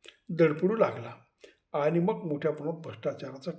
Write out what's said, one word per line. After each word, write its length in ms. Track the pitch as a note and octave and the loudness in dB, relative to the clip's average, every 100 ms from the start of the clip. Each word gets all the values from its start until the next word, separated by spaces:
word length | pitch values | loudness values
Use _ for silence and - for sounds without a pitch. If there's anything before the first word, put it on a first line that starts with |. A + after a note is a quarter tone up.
| - - - E3 | -20 -18 -4 4
धडपडू 360 | D#3+ D3 F#3 A3+ | 4 4 2 4
लागला 360 | C#3+ A#2+ A2+ - _ _ - _ _ | 2 0 -10 -14 _ _ -20 _ _
आणि 260 | D3+ D3 E3+ | 0 2 2
मग 240 | F3+ A3 | 2 0
मोठ्या 280 | E3+ D3 D#3 | -4 -2 -2
प्रमाणात 280 | D3 D3 E3 | -2 -4 -6
भ्रष्टाचाराचा 680 | C3 G#2+ D3 C3+ C3+ C3 F3+ | -10 -8 -6 -6 -10 -12 -10